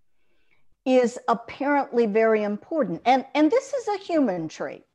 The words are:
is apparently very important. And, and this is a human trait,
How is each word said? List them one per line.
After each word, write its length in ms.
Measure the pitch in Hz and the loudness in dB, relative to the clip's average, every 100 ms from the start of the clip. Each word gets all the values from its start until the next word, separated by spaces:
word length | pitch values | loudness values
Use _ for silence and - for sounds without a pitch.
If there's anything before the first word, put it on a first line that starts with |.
| _ _ _ _ _ _ _ _ 262 | _ _ _ _ _ _ _ _ 2
is 320 | 254 240 - - | 2 2 -2 -4
apparently 800 | 233 - - 277 285 - 240 226 | -4 -4 -6 -2 0 0 0 2
very 360 | 214 226 214 | 2 4 2
important. 600 | 208 208 - 320 190 165 | 0 -6 -4 -4 -2 -2
And, 220 | 233 262 - | 2 0 0
and 160 | 294 302 | 0 2
this 240 | 494 554 | 2 -2
is 140 | 554 427 | -6 -4
a 100 | 392 | -6
human 500 | - 320 247 180 160 | -2 0 0 -2 -6
trait, 360 | - 143 - _ | -8 -10 -10 _